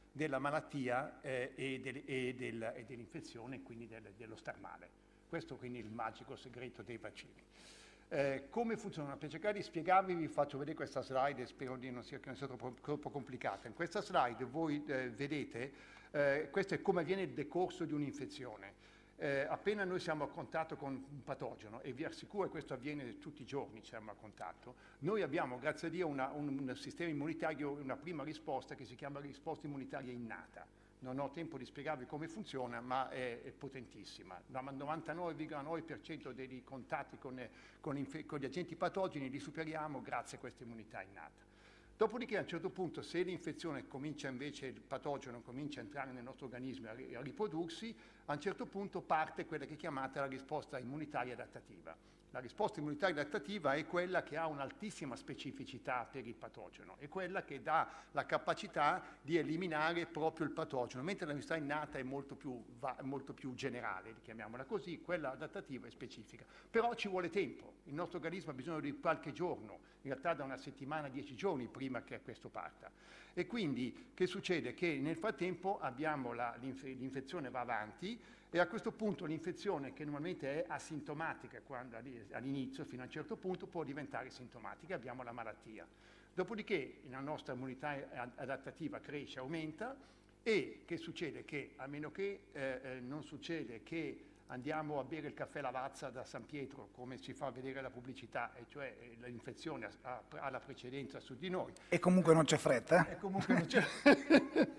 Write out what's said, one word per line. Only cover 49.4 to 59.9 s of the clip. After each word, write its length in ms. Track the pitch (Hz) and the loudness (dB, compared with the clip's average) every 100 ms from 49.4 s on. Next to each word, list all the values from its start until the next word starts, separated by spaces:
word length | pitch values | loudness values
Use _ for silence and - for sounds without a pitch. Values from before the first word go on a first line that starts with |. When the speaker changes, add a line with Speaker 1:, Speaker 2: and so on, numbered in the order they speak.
| - | -4
Speaker 1:
quella 180 | 156 | -4
che 100 | 135 | -6
è 20 | 151 | -6
chiamata 440 | 170 135 135 143 | -4 -2 -2 0
la 60 | 139 | 0
risposta 520 | 131 - 151 - 131 | -2 -4 -4 -2 -6
immunitaria 560 | 123 143 147 135 123 | -4 -4 -2 0 0
adattativa. 640 | 120 117 120 - 92 80 80 - - - | -4 -8 -10 -14 -14 -12 -14 -18 -20 -10
La 60 | 127 | -8
risposta 400 | 127 - 208 - | -8 2 2 2
immunitaria 400 | 147 147 190 147 | -2 2 2 4
adattativa 540 | 143 214 - 202 147 | 0 0 -2 2 4
è 120 | 143 147 | 4 4
quella 380 | 175 185 175 | 2 4 2
che 120 | - 147 | 2 0
ha 120 | 160 | 0
un'altissima 680 | 143 135 - 208 - 143 | 0 -4 -4 -8 -4 -6
specificità 880 | 117 - 120 - - 120 117 139 127 | -6 -6 -6 -6 -6 -8 -6 0 0
per 220 | 110 135 117 | 0 -6 -8
il 80 | |
patogeno, 640 | 113 113 - 90 - 92 95 | -10 -12 -12 -14 -14 -16 -14
è 100 | 147 | -8
quella 360 | 190 180 185 | -4 -2 -2
che 180 | - 139 | -4 -4
dà 260 | 117 156 127 - - | 4 6 6 -2 -2
la 160 | 143 131 | -2 4
capacità 760 | 151 - 160 202 165 147 175 - - | 4 4 2 0 6 6 6 -2 -10
di 140 | - 165 | 4 4
eliminare 720 | 139 160 185 151 160 | 6 2 2 4 6